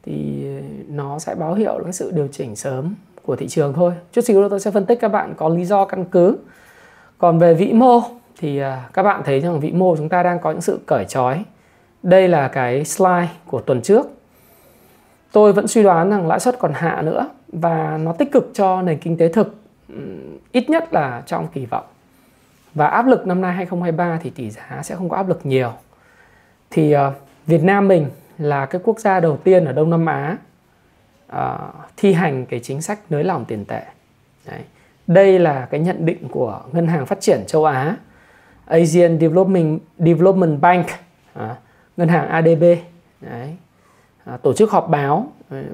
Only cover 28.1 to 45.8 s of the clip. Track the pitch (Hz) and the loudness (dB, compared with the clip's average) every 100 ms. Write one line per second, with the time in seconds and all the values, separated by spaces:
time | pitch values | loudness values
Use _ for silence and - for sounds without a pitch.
28.1 | - _ - 147 139 135 180 226 214 208 | -10 _ -8 -4 -4 -4 -4 -4 -2 0
29.1 | 190 165 139 190 185 151 127 160 170 165 | 2 0 0 4 4 4 0 2 2 0
30.1 | 139 143 220 _ _ _ _ _ _ _ | -2 -4 -8 _ _ _ _ _ _ _
31.1 | _ _ - 131 - - - - - 202 | _ _ -8 -6 -6 -12 -18 -20 0 2
32.1 | 170 160 131 123 123 117 139 160 208 - | 2 0 -2 -6 -10 -8 -10 -8 -10 -6
33.1 | 147 175 160 113 110 101 110 - _ _ | -4 -2 -4 -6 -10 -8 -12 -12 _ _
34.1 | _ _ _ - - - _ _ _ - | _ _ _ -20 -18 -20 _ _ _ 2
35.1 | 175 196 185 165 135 123 147 170 - 165 | 6 6 6 2 0 -6 -2 -2 -2 -4
36.1 | - 131 143 120 101 123 160 170 165 123 | -4 -8 -6 -6 -6 -6 -2 0 -2 -4
37.1 | - - 135 98 156 - 131 147 233 _ | -2 0 0 0 0 0 0 -4 -6 _
38.1 | _ _ _ _ _ - 165 170 170 175 | _ _ _ _ _ 0 2 4 4 4
39.1 | 165 160 165 190 185 156 156 - - 170 | 4 2 2 2 2 0 -2 -8 0 2
40.1 | 160 185 185 170 147 175 180 160 - _ | 4 4 4 0 2 2 2 0 -10 _
41.1 | _ _ - 110 123 _ _ _ - 165 | _ _ -14 -12 -12 _ _ _ -2 2
42.1 | 170 151 165 165 160 175 170 - _ _ | 2 0 0 2 4 4 2 -2 _ _
43.1 | _ 127 120 135 175 _ _ _ _ _ | _ -14 -12 -12 -16 _ _ _ _ _
44.1 | _ - 123 147 123 214 190 165 151 139 | _ -16 -2 -2 2 2 2 0 -2 0
45.1 | 160 277 _ - 135 143 87 | -2 -2 _ -16 -14 -12 -12